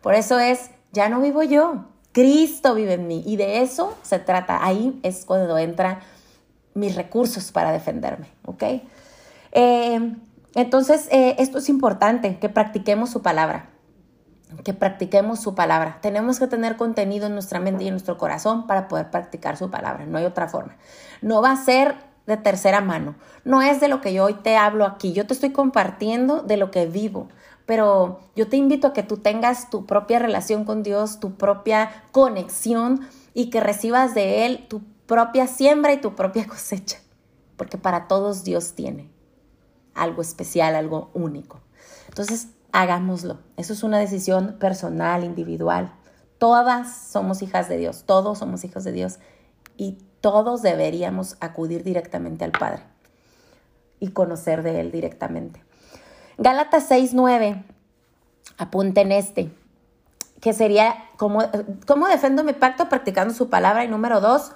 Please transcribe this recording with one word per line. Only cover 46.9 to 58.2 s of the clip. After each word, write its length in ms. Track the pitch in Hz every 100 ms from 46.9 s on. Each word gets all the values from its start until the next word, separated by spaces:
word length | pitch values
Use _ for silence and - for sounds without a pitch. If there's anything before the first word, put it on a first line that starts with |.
somos 480 | - - 202 190 190
hijas 280 | 190 185 175
de 80 | 175
Dios, 260 | 170 -
todos 340 | - 190 202 208
somos 260 | 190 185
hijos 180 | 180 190
de 80 | 185
Dios 300 | 180 185 185 _ _ _ _ _ _
y 220 | 196 190 _ _
todos 400 | 214 208 220 240
deberíamos 720 | 214 165 156 165 175 185 185 -
acudir 460 | 165 165 165 170
directamente 600 | 175 180 170 175 170 160
al 60 | 170
Padre 320 | 165 - - - _ _ _ _ _ _ _ _ _ _ _
y 80 | 196
conocer 560 | - 175 165 165 160
de 160 | 165 165
Él 100 | 170
directamente. 720 | 165 165 - 165 170 165 - _ _ _ - - - - -
Gálatas 440 | 226 262 294 320 277
seis 240 | 254 262
nueve, 500 | 247 254 240 214 196 - - _ _ _ _